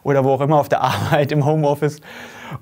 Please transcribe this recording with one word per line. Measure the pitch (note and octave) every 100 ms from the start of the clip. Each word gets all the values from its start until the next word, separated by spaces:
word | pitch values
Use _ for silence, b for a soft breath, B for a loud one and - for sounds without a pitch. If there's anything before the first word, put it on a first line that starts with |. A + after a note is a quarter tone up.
oder | C#3 C3+
wo | C3+
auch | C3+
immer, | C#3+ D3+
auf | -
der | -
<laughs> |
Arbeit, | C3 - - D3+ C#3+
im | D3+ C#3
Homeoffice. | D#3 C#3+ C#3+ D3+ D3+ B B B B B D3